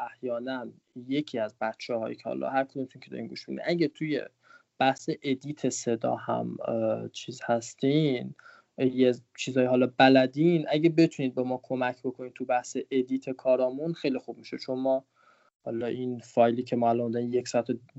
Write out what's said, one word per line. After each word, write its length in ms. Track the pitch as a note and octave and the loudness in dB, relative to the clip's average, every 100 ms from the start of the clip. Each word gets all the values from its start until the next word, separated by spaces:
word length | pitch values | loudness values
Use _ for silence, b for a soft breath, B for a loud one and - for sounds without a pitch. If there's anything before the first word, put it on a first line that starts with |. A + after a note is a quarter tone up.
احیاناً 680 | B2 - B2+ A#2+ B2 C3 A2+ - _ B2+ | -10 -8 -8 -6 -6 -8 -10 -14 _ -16
یکی 440 | B2 C#3 D3+ A#2+ | -4 -4 -2 -4
از 160 | G#2+ - | -6 -4
بچه‌هایی 540 | A2 - - A#2 A#2 B2 | -6 -6 -6 -4 -4 -8
که 80 | |
حالا 260 | A#2+ C3 C3 | -8 -6 -2
هر 140 | C3+ | -2
کدومتون 380 | C3+ C#3 C3 C3 | -2 -6 -10 -12
که 80 | - | -14
دارین 160 | B2+ A2+ | -12 -10
گوش 220 | - - | -12 -10
می‌دین، 140 | C3 - | -6 -2
اگه 200 | E3+ E3 | 0 0
توی 340 | - D#3 C#3+ - _ b b b _ | -2 -4 -4 -6 _ b b b _
بحث 300 | C3+ C3 - D3+ | 0 0 -6 -6
ادیت 460 | C#3+ C3 C#3 D3+ C3 | -4 -4 -4 -4 -4
صدا 460 | - - A2+ B2 B2 | -2 -2 -2 -2 -2
هم، 420 | - A#2 A#2+ A#2 - | -2 -4 -4 -6 -4
اه، 420 | A2+ A2 A2 A2+ | -2 0 -2 -6
چیز 320 | - - A#2+ | -12 -12 -10
هستین، 920 | - A#2 - - C3+ D3+ D3+ B2 B2+ - b b b - | -2 -2 -2 -2 2 2 2 0 -4 -14 b b b -2
یه 380 | C3 B2+ B2+ B2 - - | 0 4 4 2 -6 -10
چیزایی 300 | - C3 B2+ | -2 0 4
حالا 200 | B2+ B2 - | 4 2 6
بلدین، 680 | C3 C3+ C3 C#3+ E3 E3+ - | 8 8 6 4 4 4 2
اگه 200 | D3+ E3 | 2 4
بتونید 460 | D#3+ D#3+ - C3 B2+ | 6 4 4 -4 -2
به 80 | |
ما 160 | B2+ B2+ | -2 -4
کمک 380 | - C3 B2 B2 | -4 -2 -2 -2
بکنید 300 | B2+ B2+ B2+ | -8 -8 -12
تو 120 | - C3 | -8 -2
بحث 320 | B2 - C3 - | 0 0 -6 -2
ادیت 380 | C3 B2+ C3+ C3+ | 0 0 -2 -4
کارامون، 640 | C3 C3 B2+ B2+ C3+ E3 | -2 2 4 2 -2 -4
خیلی 260 | E3 D3 B2+ | -2 -2 -2
خوب 180 | - B2+ | -6 -14
می‌شه، 200 | - C3+ | -12 -10
چون 220 | - C3 | -6 -2
ما 260 | C3 C3 - _ _ _ _ _ - | 0 0 -2 _ _ _ _ _ -8
حالا 200 | A#2 A#2+ | -4 -4
این 340 | B2 B2+ A#2+ | -4 -6 -8
فایلی 440 | - - A#2 A#2+ | -2 4 4 4
که 120 | B2 A#2+ | -2 0
ما 140 | A#2 | 2
الان 180 | A#2+ A#2+ | 2 0
بودن 160 | A#2 | -2
یک 240 | A#2+ B2 B2 | -2 -2 0
ساعت 220 | B2 A#2 | -2 -2
و، 40 | B2+ - | -6 -8